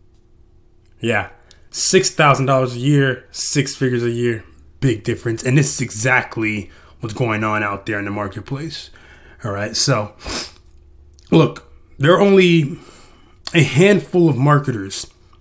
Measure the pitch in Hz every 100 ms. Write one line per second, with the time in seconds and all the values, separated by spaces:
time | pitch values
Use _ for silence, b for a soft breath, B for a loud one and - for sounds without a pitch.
0 | _ _ _ _ _ _ _ _ _ _
1 | 113 107 95 b b b b - - 190
2 | 190 - 151 135 131 135 131 120 131 147
3 | 135 127 - - - 151 - - 131 123
4 | 120 117 120 110 - - - - 139 104
5 | - 110 120 113 - 135 143 - 113 107
6 | 123 127 - - 110 107 90 b b b
7 | 110 104 120 107 110 107 104 98 - 107
8 | 101 104 101 - 95 135 160 - - b
9 | b b b b 110 101 107 107 - 120
10 | 104 B B B B B _ - _ -
11 | - _ - 160 151 - - - _ -
12 | 139 185 202 196 180 170 143 175 B B
13 | B B B _ - 170 139 131 196 196
14 | - 180 165 120 143 143 143 110 98 -
15 | - _ _ _